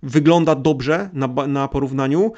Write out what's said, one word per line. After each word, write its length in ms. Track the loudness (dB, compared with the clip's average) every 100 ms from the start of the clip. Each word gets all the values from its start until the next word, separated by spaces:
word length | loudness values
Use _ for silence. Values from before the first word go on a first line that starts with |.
wygląda 520 | -2 2 4 4 4
dobrze 560 | 2 0 0 -2 -2 -4
na 160 | -6 -4
ba-, 180 | -2 -2
na 220 | -2 -2
porównaniu 640 | -4 -4 -2 -2 0 0